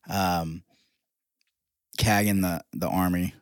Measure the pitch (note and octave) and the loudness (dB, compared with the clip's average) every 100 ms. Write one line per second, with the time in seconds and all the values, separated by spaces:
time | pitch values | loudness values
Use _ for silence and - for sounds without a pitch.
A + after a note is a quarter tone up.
0 | - G2 F#2 F2 D#2+ E2 _ _ _ _ | -4 -2 0 0 -4 -10 _ _ _ _
1 | _ _ _ _ _ _ _ _ _ - | _ _ _ _ _ _ _ _ _ -2
2 | A2+ G#2 G#2 G2 F2+ E2 - - F2+ F#2 | 2 4 2 2 0 -2 -8 -6 -2 0
3 | F2+ F2 F#2 - | 2 0 -2 -6